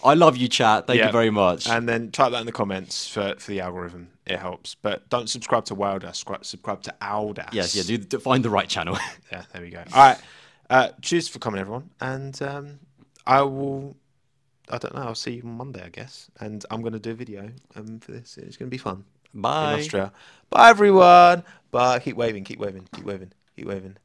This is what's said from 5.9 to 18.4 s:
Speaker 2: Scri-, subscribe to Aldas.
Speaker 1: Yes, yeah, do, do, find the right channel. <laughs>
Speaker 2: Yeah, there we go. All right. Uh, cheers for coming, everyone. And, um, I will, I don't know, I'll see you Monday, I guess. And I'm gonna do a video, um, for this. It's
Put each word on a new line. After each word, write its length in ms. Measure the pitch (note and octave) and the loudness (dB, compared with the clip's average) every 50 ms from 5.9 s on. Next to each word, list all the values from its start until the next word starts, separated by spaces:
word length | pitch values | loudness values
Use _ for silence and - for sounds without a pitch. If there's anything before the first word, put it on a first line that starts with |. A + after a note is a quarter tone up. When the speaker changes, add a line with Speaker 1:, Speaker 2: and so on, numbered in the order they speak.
| G2 F#2+ F#2 F2 - - - | -4 -6 -8 -12 -14 -14 -12
Speaker 2:
Scri-, 200 | - G2 - - | -12 -12 -12 -12
subscribe 380 | - - - - G#2+ G2+ F#2+ - | -16 -18 -14 -10 -10 -10 -10 -12
to 100 | - - - | -16 -16 -12
Aldas. 500 | G#2 G2+ G#2 G#2+ G#2+ G#2 G2+ F#2+ - - | -10 -8 -6 -6 -6 -8 -10 -12 -14 -10
Speaker 1:
Yes, 220 | A2+ G#2 F2+ F2+ - | -6 -6 -4 -4 -4
yeah, 80 | G2+ | -4
do, 160 | F2 F#2 A#2 A2+ | -4 -4 -4 -6
do, 200 | G2 - - G#2+ | -6 -6 -8 -6
find 240 | - C3 C3 C3 A#2 | -2 0 0 2 2
the 60 | A2+ | 0
right 180 | G#2 G2 F2 - | 0 0 0 -2
channel. 280 | - F#2 E2 F2 F#2 - - - - | -4 -6 -6 -6 -6 -6 -8 -10 -14
<laughs> 180 | - _ - | -18 _ -18
Speaker 2:
Yeah, 120 | F#2+ F2+ - _ | -16 -16 -16 _
there 80 | - F2+ | -18 -18
we 80 | F2 F2 | -18 -18
go. 120 | F2 F2 E2+ E2+ | -18 -18 -12 2
All 100 | F2+ C3 | 6 8
right. 160 | C#3 C3 A#2+ - - - - - - _ _ _ _ - | 8 8 8 4 -4 -18 -20 -20 -20 _ _ _ _ 0
Uh, 180 | B2+ B2+ B2 - - - | 2 2 2 2 -2 -10
cheers 260 | - - F3 E3+ D#3+ - | -6 -4 -2 -2 -2 -4
for 120 | - B2+ | -10 -10
coming, 200 | - A#2 G#2 F#2+ | -8 -6 -6 -6
everyone. 300 | F#2+ G2+ A2 B2+ D3+ F#3 _ - | -6 -8 -10 -12 -14 -16 _ -12
And, 400 | B2 C3 C3 C3+ C#3 C#3 C3+ - | -10 -8 -8 -10 -10 -12 -12 -10
um, 360 | C#3+ C#3 C#3 C#3+ C#3+ C#3+ C#3+ - _ _ _ _ _ _ _ _ - | -10 -10 -10 -12 -14 -18 -20 -20 _ _ _ _ _ _ _ _ 0
I 160 | B2+ C3 C#3 | 2 4 4
will, 540 | C#3 C#3 C3+ C3+ C#3 C#3 C#3 C3+ C#3 C#3 C#3 _ _ _ _ _ _ _ _ _ _ _ _ _ _ - | 4 2 -2 -4 -6 -6 -6 -8 -10 -14 -18 _ _ _ _ _ _ _ _ _ _ _ _ _ _ -10
I 80 | B2 B2 | -8 -8
don't 160 | - - - | -8 -8 -10
know, 80 | C#3 | -8
I'll 140 | C3 A#2 A2+ | -10 -8 -8
see 160 | - - C3 | -8 -8 -10
you 100 | A#2+ A#2+ | -10 -10
Monday, 400 | A#2 A#2 A#2 A#2 C3 C#3 A#2+ A2+ F2+ | -12 -14 -14 -12 -14 -14 -14 -16 -18
I 40 | F2 | -18
guess. 420 | - - B2+ C3+ - - - _ _ - | -16 -18 -18 -18 -18 -20 -20 _ _ -16
And 260 | G#2+ G#2+ G#2+ G#2 - - | -14 -12 -12 -12 -12 -10
I'm 100 | A2 A2+ | -10 -8
gonna 180 | A2+ A#2 A2+ A2 | -8 -8 -8 -10
do 100 | G#2 A2+ | -10 -10
a 40 | A2+ | -12
video, 360 | A#2 B2 A2 G2+ G2 G2+ G#2+ A#2+ C3 _ _ - | -12 -12 -16 -16 -16 -16 -18 -20 -20 _ _ -20
um, 240 | G#2+ G#2+ A2 A2+ A2 | -20 -18 -16 -18 -18
for 140 | - - | -18 -18
this. 260 | B2+ B2 A#2+ - - | -20 -20 -20 -20 -20
It's 180 | - | -20